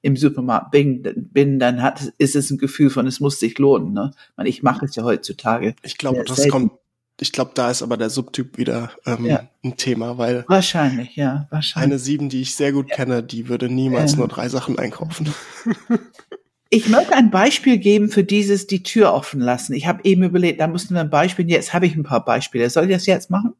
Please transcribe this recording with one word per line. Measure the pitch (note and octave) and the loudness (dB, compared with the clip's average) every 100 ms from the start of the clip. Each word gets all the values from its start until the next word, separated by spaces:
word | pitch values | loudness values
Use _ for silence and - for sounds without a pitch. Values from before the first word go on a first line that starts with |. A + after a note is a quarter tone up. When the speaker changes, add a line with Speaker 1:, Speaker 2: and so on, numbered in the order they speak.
Speaker 1:
im | C#3+ C3 | 2 2
Supermarkt | C#3+ C#3 B2+ A2 - | 2 0 0 -2 2
bin, | D3 C#3+ B2+ - - - | 2 2 -2 -6 -8 -2
bin, | C#3 C#3+ C3+ | 2 2 2
dann | B2 B2 | 0 2
hat, | C3 - C#3 _ | -2 -2 -12 _
ist | C#3 C#3+ | 0 2
es | C3+ | -2
ein | C#3 | -4
Gefühl | C#3 - C#3+ | -4 2 2
von, | C3+ C3 | 2 -2
es | B2+ | -2
muss | C#3+ C#3 | -4 -2
sich | A2+ - | -4 2
lohnen, | C#3 C3 - | 4 4 0
ne? | G2+ C#3 | -4 -6
Ich | _ _ - | _ _ -6
meine, | A2 | -6
ich | C3 | 0
mache | C3+ B2 | -2 -2
es | C#3 | -6
ja | - | -4
heutzutage | A#2+ G#2 - - A2+ A#2 G#2+ - | -2 -2 -4 -6 -2 -2 -2 -6
Speaker 2:
Ich | - - | -16 -8
glaube, | C#3 B2+ | -4 -4
Speaker 1:
sehr | A#2+ | -2
Speaker 2:
das | C3 | 2
Speaker 1:
selten. | C#3+ | 2
Speaker 2:
kommt, | C3+ A#2 _ _ _ _ - | 2 0 _ _ _ _ -10
ich | - | -8
glaube, | - B2+ | -4 -4
da | - B2 | -2 -2
ist | B2 | -2
aber | A#2+ A#2 | -4 -4
der | A2+ | -2
Subtyp | C3 A#2 - B2+ - | -4 -6 -8 -10 -6
wieder, | A#2+ A#2 A#2 - | -4 -4 -8 -10
ähm, | - A#2 | -6 -4
Speaker 1:
Ja. | A#2 - - _ | -2 -2 -4 _
Speaker 2:
ein | B2+ - | -10 -6
Thema, | C3 A#2 A#2 B2 | -4 -4 -6 -4
weil | A#2 B2 - | -2 -2 0
Speaker 1:
Wahrscheinlich, | F#3+ F3+ E3+ C#3+ B2+ B2 - | 0 2 0 0 -2 -8 -4
ja, | C#3 C#3+ D3 | -2 -2 -6
wahrscheinlich. | D3+ D3+ D#3+ C3+ | -6 -6 0 0
Speaker 2:
eine | C#3 | 0
Sieben, | B2+ D3 C#3+ | -2 -4 -2
die | B2+ | -4
ich | C3 | -6
sehr | - C#3+ | -2 0
gut | C#3+ C3+ | 0 -2
Speaker 1:
Ja. | - | -4
Speaker 2:
kenne, | B2+ B2 | -2 -2
die | A#2 A2+ A#2+ | -4 -12 -6
würde | A#2+ B2 | -4 -2
niemals | B2+ C3 B2 D3+ | -2 0 2 2
Speaker 1:
Ja. | D3 | 0
Speaker 2:
nur | A#2+ | -2
drei | - B2 | -4 -6
Sachen | B2+ - - | -6 -4 -4
einkaufen. | A#2+ - D#3+ E3 D3+ - - - | -6 -8 -12 -6 -6 -8 -14 -10
<laughs> | A#3 - - A#3+ - - _ - _ _ _ | -6 -6 -2 -4 -4 -20 _ -20 _ _ _
Speaker 1:
Ich | A3+ G#3+ | 2 4
möchte | A#3 F4 | 4 4
ein | C#4+ A3+ | 6 6
Beispiel | F#3 A#3 - C4+ A3+ | 6 2 2 2 4
geben | G3 G#3 G#3+ | 6 4 4
für | G#3 | 2
dieses, | F#3 G3+ G3+ G3+ G3 | 2 0 2 0 0
die | F#3+ | -6
Tür | - A3+ G3 | -2 4 4
offen | A2+ - C#3 | 4 -2 -2
lassen. | B2 B2 - | 0 -2 -4
Ich | B2+ E3 | -4 -4
habe | F#3+ | 0
eben | G3+ F#3 | 2 4
überlegt, | F#3 F3+ F3 - | 4 2 0 0
da | D#3+ | -2
mussten | F3 - | -2 -4
wir | F3+ | -2
ein | D3+ | 2
Beispiel, | D3 F3+ F3+ E3+ | 2 2 0 0
jetzt | E3+ - | 0 0
habe | F3 F3 | 0 2
ich | |
ein | D#3 | 0
paar | C#3+ B2 | 0 -2
Beispiele. | A#2+ B2 - A#2 A#2+ | 0 -2 -2 -2 0
Soll | E3 F3+ | 2 2
ich | F#3 | 2
das | F#3+ | 2
jetzt | F#3 - | 0 0
machen? | F#3 A#3 | -2 -2